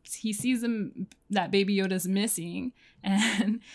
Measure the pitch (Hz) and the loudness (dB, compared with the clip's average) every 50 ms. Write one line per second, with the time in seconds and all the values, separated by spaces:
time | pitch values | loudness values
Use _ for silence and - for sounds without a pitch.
0 | - - - - - 214 208 208 - 254 262 226 240 240 226 214 190 - - - | -14 -14 -10 -6 -4 -4 -2 0 0 0 2 2 2 0 0 -2 -2 -4 -6 -8
1 | 190 - - _ _ - 202 196 170 - 202 196 196 196 202 190 190 190 190 185 | -10 -10 -12 _ _ -2 -2 0 0 2 2 2 4 4 2 2 2 2 0 0
2 | 185 185 190 196 214 226 - 170 165 170 175 190 - 254 - _ - - _ _ | 0 0 0 0 2 0 -2 -4 -4 -6 -6 -6 -6 -8 -8 _ -20 -20 _ _
3 | - 190 196 202 226 226 208 202 185 208 226 240 - - | -2 2 2 4 4 2 2 0 0 0 0 -2 -4 -12